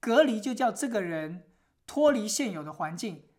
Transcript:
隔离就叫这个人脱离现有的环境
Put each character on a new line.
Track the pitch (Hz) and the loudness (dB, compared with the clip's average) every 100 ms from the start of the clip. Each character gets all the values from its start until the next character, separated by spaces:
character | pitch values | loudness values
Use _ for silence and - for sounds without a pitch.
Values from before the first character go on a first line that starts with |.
隔 | - 233 | 4 6
离 | 302 220 | 6 4
就 | 208 | -4
叫 | 240 247 | 0 0
这 | - 277 | 0 -2
个 | 226 | -2
人 | 180 165 156 175 - _ _ _ | -2 -4 -6 -10 -16 _ _ _
脱 | - - 294 | -10 2 4
离 | 262 214 | 4 -2
现 | - 262 | -2 -4
有 | 170 | -4
的 | 151 | -10
环 | - 160 170 | -8 -6 -6
境 | 226 156 - | -8 -10 -18